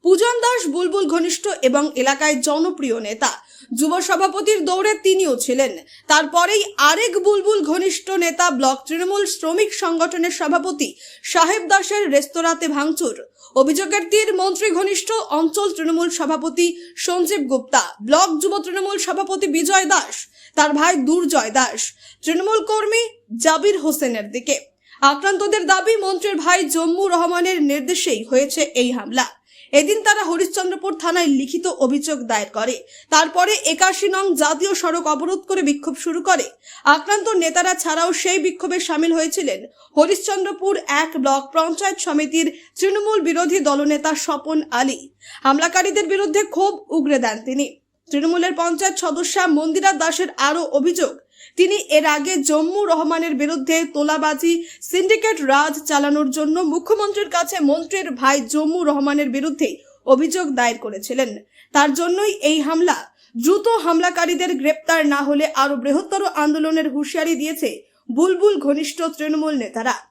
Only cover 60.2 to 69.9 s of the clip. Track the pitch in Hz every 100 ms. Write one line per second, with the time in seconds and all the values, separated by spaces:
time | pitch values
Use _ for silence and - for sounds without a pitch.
60.2 | 311 370 320 254 240 233 220 - - 254
61.2 | 247 208 _ _ _ 294 294 277 349 370
62.2 | 415 403 294 311 285 320 349 262 - _
63.2 | _ 233 269 392 466 453 330 330 359 349
64.2 | 339 339 359 349 277 311 - 330 294 285
65.2 | 285 294 311 311 277 277 262 285 392 392
66.2 | 392 302 302 311 311 320 311 269 285 330
67.2 | 320 294 302 311 254 214 - _ - 240
68.2 | 359 349 415 370 277 285 294 - 330 320
69.2 | 302 311 311 294 220 226 233